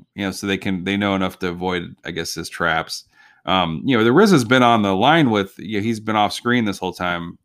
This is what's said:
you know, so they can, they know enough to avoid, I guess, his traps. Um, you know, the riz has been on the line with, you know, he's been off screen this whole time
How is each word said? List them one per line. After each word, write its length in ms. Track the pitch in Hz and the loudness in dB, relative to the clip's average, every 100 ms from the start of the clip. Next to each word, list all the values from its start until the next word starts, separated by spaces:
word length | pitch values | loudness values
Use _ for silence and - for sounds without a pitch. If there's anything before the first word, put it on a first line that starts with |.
| - - | -18 -8
you 120 | 98 | -6
know, 60 | |
so 140 | 90 101 | -4 -4
they 120 | 98 | -2
can, 260 | 101 95 90 | -2 -4 -2
they 140 | 101 | -2
know 160 | 104 95 | 0 0
enough 240 | 92 - | -2 -4
to 100 | 92 | -6
avoid, 480 | 87 92 90 85 - - | -4 -4 -4 -6 -14 -10
I 60 | |
guess, 240 | 85 82 - | -8 -8 -8
his 160 | 80 | -10
traps. 540 | - 85 80 - - - _ _ _ - | -4 -2 -2 -4 -10 -16 _ _ _ -2
Um, 340 | 92 85 80 - | 0 0 -4 0
you 100 | 123 | 2
know, 80 | 110 | 4
the 80 | |
riz 180 | 135 214 | 6 6
has 120 | 170 110 | 4 4
been 180 | 131 | 4
on 200 | 123 117 | 6 4
the 120 | 101 95 | 2 2
line 360 | 120 165 139 | 4 4 4
with, 280 | 107 98 - | 2 -2 -6
you 200 | 87 107 | -8 -4
know, 40 | |
he's 160 | 110 110 | -4 -4
been 160 | 107 107 | -2 0
off 200 | 101 - | 0 0
screen 320 | 120 123 107 | 0 0 0
this 120 | 95 | -2
whole 140 | 92 | -6
time 460 | - 90 87 85 85 | -4 -4 -4 -8 -14